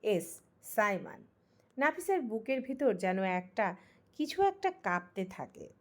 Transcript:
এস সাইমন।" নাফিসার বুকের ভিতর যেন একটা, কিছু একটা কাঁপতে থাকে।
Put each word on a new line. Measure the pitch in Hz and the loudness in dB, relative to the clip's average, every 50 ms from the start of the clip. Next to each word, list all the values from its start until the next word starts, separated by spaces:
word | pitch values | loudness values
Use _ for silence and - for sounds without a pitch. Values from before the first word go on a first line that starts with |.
| - | 2
এস | 214 202 175 170 - - - _ _ _ _ - | 2 2 2 0 -2 -12 -18 _ _ _ _ -14
সাইমন।" | - - - 208 208 196 175 165 156 143 - - _ _ _ _ _ _ _ _ _ _ | -4 0 2 2 2 2 -2 -4 -10 -14 -16 -20 _ _ _ _ _ _ _ _ _ _
নাফিসার | - 277 302 320 359 339 - 392 359 | 0 0 2 2 0 0 0 2 2
বুকের | 277 226 214 220 220 254 262 262 | 2 -2 -4 -4 -2 0 -2 -2
ভিতর | 254 262 269 269 285 254 202 | -2 -4 -4 2 2 2 2
যেন | 175 190 185 185 190 190 | 4 0 0 0 0 0
একটা, | 190 180 180 180 185 - - 214 185 180 - - - _ _ _ _ _ | 0 0 -2 -2 -4 -2 0 0 0 -2 -6 -14 -20 _ _ _ _ _
কিছু | - 302 294 - - 392 | -6 -4 -4 2 4 4
একটা | 392 392 392 - 370 | 4 4 2 -2 -2
কাঁপতে | 359 - - 196 175 175 175 - _ 196 190 | -2 0 -2 0 0 0 -2 -4 _ -6 -6
থাকে। | 185 - - 139 - _ - - - - _ | -6 -6 -12 -12 -12 _ -16 -16 -18 -18 _